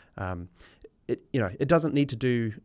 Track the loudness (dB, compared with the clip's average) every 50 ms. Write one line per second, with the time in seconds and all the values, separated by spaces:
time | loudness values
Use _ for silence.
0 | -20 _ -10 -6 -6 -4 -4 -6 -8 -12 _ -20 -20 -20 -20 -20 -20 -20 _ _
1 | _ -6 -6 -6 -6 _ -2 0 0 0 -2 -2 2 4 4 4 4 2 2 2
2 | 2 0 0 -2 0 0 2 0 0 -2 -6 -8